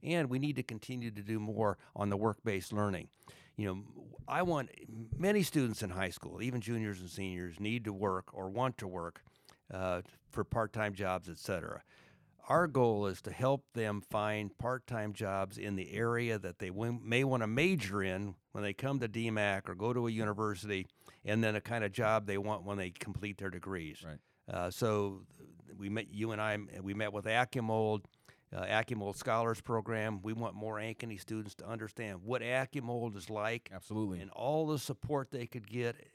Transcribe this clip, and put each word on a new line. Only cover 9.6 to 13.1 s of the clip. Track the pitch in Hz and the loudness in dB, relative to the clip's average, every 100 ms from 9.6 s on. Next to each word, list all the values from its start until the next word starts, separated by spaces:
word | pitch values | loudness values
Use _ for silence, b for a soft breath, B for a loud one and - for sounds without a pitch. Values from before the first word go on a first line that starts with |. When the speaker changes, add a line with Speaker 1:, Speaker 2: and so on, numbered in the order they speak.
| - | -10
Speaker 1:
uh, | 95 92 90 - - - | -2 0 0 -4 -18 -8
for | 117 | -4
part-time | 98 117 107 113 104 | 0 2 0 0 0
jobs, | 95 95 92 85 | 0 0 0 -2
et | - | -8
cetera. | - 90 80 - - B B B B B - | -4 -2 -4 -8 -12 B B B B B 2
Our | 151 170 | 4 4
goal | 131 120 104 | 6 6 6
is | 101 | 2